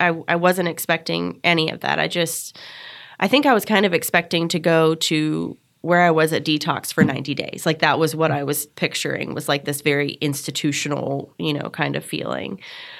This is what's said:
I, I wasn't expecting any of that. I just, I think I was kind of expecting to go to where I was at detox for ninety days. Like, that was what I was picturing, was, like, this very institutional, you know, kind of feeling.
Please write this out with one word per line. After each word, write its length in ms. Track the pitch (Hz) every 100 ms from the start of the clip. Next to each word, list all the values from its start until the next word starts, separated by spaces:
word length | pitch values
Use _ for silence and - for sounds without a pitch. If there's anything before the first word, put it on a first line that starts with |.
I, 160 | 175 165 -
I 80 | 170
wasn't 320 | 175 185 175
expecting 720 | 160 - 165 165 170 - -
any 280 | 165 165 160
of 100 | -
that. 180 | 135 151
I 80 | 160
just, 480 | 175 165 - - - - - - - - -
I 80 | 196
think 180 | 269 294
I 80 |
was 100 | 226
kind 200 | - 208
of 80 | 202
expecting 560 | 170 - 175 170 170 170
to 120 | 175
go 340 | 170 165 160
to 640 | 160 - 156 156 156 - - _ _
where 220 | 160 175
I 80 | 175
was 220 | 160 160
at 120 | 160
detox 480 | 156 151 147 143 -
for 120 | -
ninety 300 | 151 131 139
days. 300 | 135 - -
Like, 140 | 170 156
that 180 | 156 135
was 140 | 156
what 180 | 156 160
I 100 | 147
was 240 | 139 147 -
picturing, 680 | - 180 - - - 156
was, 160 | 135 -
like, 160 | 143
this 160 | 143 143
very 300 | 156 143 143
institutional, 1200 | - 147 139 - 139 151 139 147 139 131 139 - -
you 140 | 165
know, 160 | 143 -
kind 240 | - 143
of 100 | 143
feeling. 560 | - 151 - 65 - 190 - - -